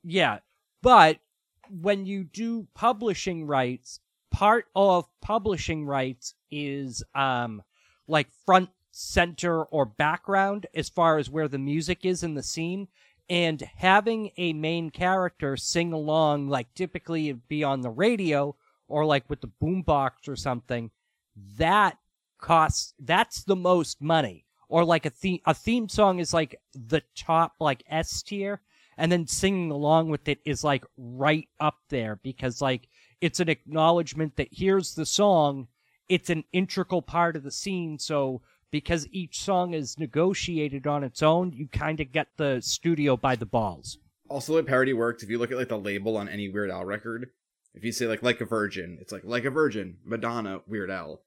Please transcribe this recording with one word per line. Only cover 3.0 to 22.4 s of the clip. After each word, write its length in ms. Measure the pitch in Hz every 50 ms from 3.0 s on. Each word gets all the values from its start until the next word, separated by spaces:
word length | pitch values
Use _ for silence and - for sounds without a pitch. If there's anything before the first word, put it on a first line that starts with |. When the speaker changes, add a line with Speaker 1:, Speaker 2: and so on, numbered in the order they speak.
| 240 220 180 - - 196 175 165 156
Speaker 1:
rights, 520 | 147 143 131 127 123 127 123 _ - - - _ _ _ _ _ _
part 360 | - - 196 208 226 240 - _ _
of 300 | 190 196 196 185 - - _ _ _
publishing 640 | - - 208 226 196 220 190 147 - - 165 156 151
rights 500 | 143 139 135 131 131 127 _ - - _ _ _ _
is, 520 | 147 147 147 143 139 143 139 131 117 - - _ _
um, 480 | 139 139 135 127 120 120 117 110 104 - _ _ _ _ _ _ _ _
like, 220 | - 156 151 139 _ _ _ _
front, 220 | - 185 185 185 - _ _ _ _
center, 720 | _ - - - - 190 175 175 160 - - 175 165 160 151
or 200 | - - 151 135
background 840 | 110 104 - 147 151 165 175 _ - 196 190 196 196 202 208 185 - -
as 140 | 160 151 -
far 300 | _ 180 165 165 156 151
as 100 | 139 127
where 200 | 139 160 156 139
the 100 | 139 135
music 460 | 135 143 147 160 156 156 180 _ -
is 180 | 185 185 180
in 120 | 170 170 151
the 80 | 139
scene, 440 | 123 - - 165 160 170 180 196 202 - _ _ _ _ _ _ _ -
and 320 | 180 175 170 165 156 135 - - - -
having 520 | - 185 190 208 202 226 226 220 214 196 _
a 160 | - 180 170
main 380 | 160 151 156 156 170 170 165 156
character 680 | - - 180 180 190 190 180 175 _ _ 156 139 139
sing 360 | 127 - - - 170 170 170
along, 560 | 165 156 151 151 151 160 160 151 147 143 143 139
like, 240 | 143 131 117 _ _
typically 540 | - 185 175 - 165 _ - 165 160 156 147
it'd 200 | 135 117 _ _
be 160 | 151 147 147
on 160 | 139 139 135
the 100 | 123 120
radio 640 | 110 127 190 226 240 202 190 160 147 139 143 143 - _ _ _ _ _ _ _
or, 160 | - 147 151
like, 240 | 156 147 139 - _
with 120 | 147 -
the 100 | - 110 _ _
boombox 680 | 147 156 180 190 165 - 151 143 135 127 _ _ - -
or 80 | 135
something, 560 | 117 - 143 127 120 _ _ 127 117 117 110 _ _ _ _ _ _ _ _ _ 104 101 98 101 107
that 400 | 160 165 190 214 202 180 - _ _ _ _ _ _ _ _ _